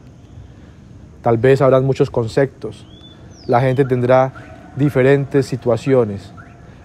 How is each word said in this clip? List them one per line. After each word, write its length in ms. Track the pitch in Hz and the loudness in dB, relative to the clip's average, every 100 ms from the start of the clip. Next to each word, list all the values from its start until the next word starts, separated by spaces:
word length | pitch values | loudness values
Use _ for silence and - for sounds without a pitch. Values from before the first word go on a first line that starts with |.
| - - - - - - - - - - - - | -20 -20 -20 -20 -20 -20 -20 -20 -20 -20 -20 -6
Tal 160 | 117 117 | -2 2
vez 220 | 127 135 | 2 4
habrán 240 | 135 131 | 4 4
muchos 240 | 135 131 143 | 2 0 -2
conceptos, 760 | - 113 - 135 - 110 - - - - - - - - | -2 -4 -2 -2 -4 -16 -16 -20 -20 -20 -20 -20 -16 -4
la 120 | 123 | 0
gente 240 | 131 127 | 0 0
tendrá 480 | 131 127 120 127 131 - - - - - | 0 0 2 2 2 -4 -20 -20 -16 -4
diferentes 680 | 143 131 131 139 139 143 131 | -2 2 2 2 0 -2 -2
situaciones, 840 | 120 123 113 139 131 110 98 - - - - - - | -4 -2 -2 0 0 0 -6 -14 -20 -20 -20 -20 -20